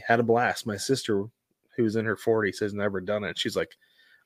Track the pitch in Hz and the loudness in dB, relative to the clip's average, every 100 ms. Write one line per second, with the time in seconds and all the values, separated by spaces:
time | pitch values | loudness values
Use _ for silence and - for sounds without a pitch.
0 | - 117 117 117 117 - 117 98 - 135 | 4 4 4 4 2 -2 -4 -4 -2 -2
1 | - 101 107 - _ _ _ - 113 110 | 0 -2 -2 -10 _ _ _ 0 0 0
2 | 110 98 - 110 101 - 107 104 104 98 | -2 -2 0 2 0 -2 -4 -2 -2 -2
3 | 92 104 95 - 117 95 82 - _ _ | -2 -2 -4 -4 -2 -2 -4 -8 _ _
4 | _ _ | _ _